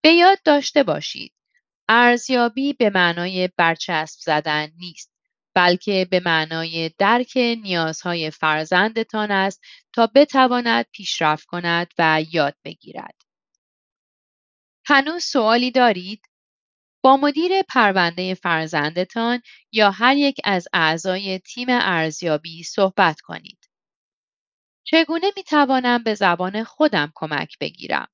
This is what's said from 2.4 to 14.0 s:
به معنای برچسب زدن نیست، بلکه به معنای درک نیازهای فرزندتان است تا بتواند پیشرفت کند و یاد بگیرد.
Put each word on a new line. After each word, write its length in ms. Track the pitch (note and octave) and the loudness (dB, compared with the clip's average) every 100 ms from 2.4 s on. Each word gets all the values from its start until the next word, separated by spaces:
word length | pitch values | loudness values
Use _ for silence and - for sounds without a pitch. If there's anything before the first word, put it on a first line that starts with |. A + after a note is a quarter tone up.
| A#3 A3 C#4 | 0 -2 -4
به 180 | C#4+ A3+ | 0 0
معنای 580 | G3 F3 E3+ F3+ F#3 F3+ - | 2 0 0 -6 -4 -4 0
برچسب 640 | E3 E3 - D#3+ D#3 - | 0 0 -4 -4 -4 -10
زدن 480 | - D3+ D#3 D3+ D3+ E3 | -2 -2 -2 -6 -6 _
نیست، 360 | F3+ - - _ _ _ _ | -20 -20 -20 _ _ _ _
بلکه 520 | F#3 F3+ F3+ - F#3+ F#3 | 2 2 2 -2 -2 0
به 100 | F#3 | -2
معنای 720 | F3+ D#3+ D#3 E3 E3 E3 D#3+ - | 0 -2 -2 -6 -6 -6 -8 -2
درک 380 | G3 A#3+ B3 C4 | 0 0 0 -2
نیازهای 960 | A#3+ A#3 G3+ F3 D#3+ D#3+ F3+ E3+ D#3 | -2 -4 -4 -2 -2 -4 -6 -4 -6
فرزندتان 1000 | - D#3 D#3 D#3 F3+ G#3+ A3+ A3+ G#3+ G#3+ | -4 -2 -2 0 2 2 -2 -6 -6 -2
است 300 | G3 G3 - - - _ | 0 -2 -4 -20 -20 _
تا 140 | - A3+ | 0 2
بتواند 720 | C4+ D4 C4+ B3+ B3 A#3+ A#3 A#3 | 4 4 4 2 2 0 -2 -2
پیشرفت 520 | - F#3 - D#3 D3+ _ | -10 -10 -2 -2 -2 _
کند 400 | F3 F3 E3+ F3 - | -6 -2 -2 -4 0
و 260 | D#3+ D#3 D#3+ | 2 2 0
یاد 240 | E3 C#3+ - | -2 -2 -4
بگیرد. 500 | - - - - - _ _ _ _ _ _ _ _ _ | -20 -20 -18 -18 -18 _ _ _ _ _ _ _ _ _